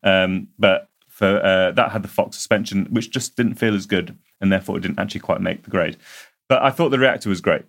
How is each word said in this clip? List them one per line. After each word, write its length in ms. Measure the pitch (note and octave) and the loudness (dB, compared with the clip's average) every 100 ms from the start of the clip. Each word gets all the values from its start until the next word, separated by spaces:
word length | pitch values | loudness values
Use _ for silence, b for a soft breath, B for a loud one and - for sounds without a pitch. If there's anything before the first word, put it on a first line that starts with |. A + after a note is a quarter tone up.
um, 460 | G2 F#2+ F#2 F#2 - - | 4 4 4 0 -6 2
but 320 | G2+ F#2+ - _ _ | 2 2 -2 _ _
for, 300 | - G2 G2+ | -2 2 2
uh, 320 | G2 F#2+ F#2 | 2 2 2
that 220 | F#2 - | 2 0
had 100 | A2 | -2
the 60 | F#2+ | -6
Fox 280 | - - - | -2 -4 -4
suspension, 520 | - G#2+ - G2 F2+ | -2 -2 0 -4 -2
which 220 | A#2+ A2 | -2 -2
just 240 | C3 A#2 - | -8 -8 -2
didn't 240 | A#2 A#2 | -2 0
feel 160 | A2+ G#2 | 0 0
as 100 | F#2+ | 0
good, 320 | F#2+ F2 - _ _ | -2 -2 -12 _ _
and 120 | G2 | 0
therefore 260 | F#2+ F#2 G2 | 0 -2 -6
it 40 | |
didn't 160 | - - | -6 -4
actually 240 | G2+ - | -6 -6
quite 180 | - F2 | -4 -2
make 220 | F#2 - | -2 -6
the 80 | - | -6
grade. 280 | G2 E2+ - B B B B _ | -2 -2 -6 B B B B _
But 140 | C3 | 2
I 80 | C3+ | 2
thought 180 | C3 E3 | 0 0
the 80 | C3 | 4
Reactor 320 | C3 F#2+ G#2+ | 2 2 -4
was 120 | F#2 | -2
great. 200 | - D#2+ | 0 -2